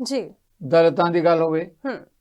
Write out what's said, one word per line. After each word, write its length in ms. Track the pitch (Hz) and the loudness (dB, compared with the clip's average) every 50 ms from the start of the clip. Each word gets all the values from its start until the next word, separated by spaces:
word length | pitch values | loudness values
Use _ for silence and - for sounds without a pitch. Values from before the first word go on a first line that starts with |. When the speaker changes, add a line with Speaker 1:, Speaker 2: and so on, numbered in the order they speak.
| 262 | -10
Speaker 1:
ਜੀ। 280 | - 269 262 190 - - _ _ _ _ _ 170 | -6 -6 -6 -6 -8 -14 _ _ _ _ _ -6
Speaker 2:
ਦਲਿਤਾਂ 480 | 131 151 165 165 165 139 - 175 170 | 0 2 4 4 4 2 2 0 0
ਦੀ 140 | 170 175 156 | 0 0 2
ਗੱਲ 180 | 170 170 165 160 | 2 2 2 2
ਹੋਵੇ, 280 | 165 160 160 175 170 - _ - | 0 -2 -4 -4 -8 -12 _ -10
Speaker 1:
ਹੂੰ। 80 | 277 240 147 - _ _ _ | -10 -10 -10 -12 _ _ _